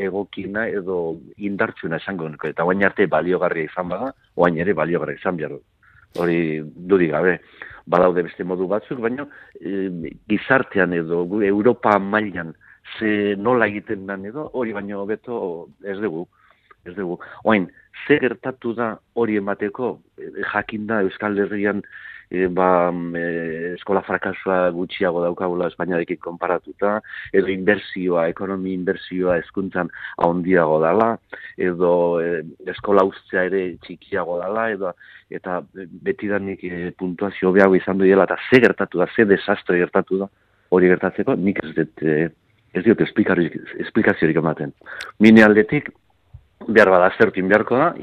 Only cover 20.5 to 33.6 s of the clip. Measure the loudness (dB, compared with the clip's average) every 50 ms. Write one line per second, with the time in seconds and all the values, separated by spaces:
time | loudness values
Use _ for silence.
20.5 | -4 -4 -4 -4 -8 -8 -4 -2 0 0 0 0 -2 -4 -4 -2 0 0 -2 -2
21.5 | -2 -2 -2 -2 -2 -2 -6 -10 -16 -20 -20 -20 -20 -20 -14 -6 -2 0 0 0
22.5 | 2 2 4 4 4 4 2 2 -2 -4 -6 -6 -6 -4 -4 -4 -4 -4 -6 -6
23.5 | -8 -6 -8 -8 -8 -8 -4 -2 -2 -2 -2 -2 -6 -6 -4 -6 -8 -6 -4 -2
24.5 | 0 2 0 0 -2 -4 -8 -8 -4 -2 -2 -2 0 0 -2 -2 -2 -4 -4 -4
25.5 | -2 -2 -4 -4 -4 -6 -6 -4 -2 -4 -2 -4 -6 -8 -8 -12 -10 -6 -4 -2
26.5 | -2 -2 -4 -8 -8 -4 -2 -2 -2 -2 -6 -8 -16 -16 -8 0 0 0 2 2
27.5 | -2 -2 2 2 2 0 0 -8 -8 -4 -2 0 0 2 0 0 -2 -4 -6 -6
28.5 | -6 -6 -4 -6 -4 -4 -2 -4 -4 -4 -6 -8 -6 -2 0 0 0 0 -2 -6
29.5 | -6 -6 -6 -4 -4 -4 -6 -6 -8 -12 -16 -10 -4 0 0 2 2 0 0 2
30.5 | 4 4 4 4 2 2 2 2 4 4 2 2 0 -4 _ -16 -18 -18 -18 -14
31.5 | -8 -4 -2 -2 0 0 2 2 2 2 2 2 0 0 -2 -2 -4 -4 -6 -10
32.5 | -14 -14 -12 -12 -10 -8 -2 2 4 4 4 2 0 -8 _ -6 -2 -2 -2 0
33.5 | -2 -2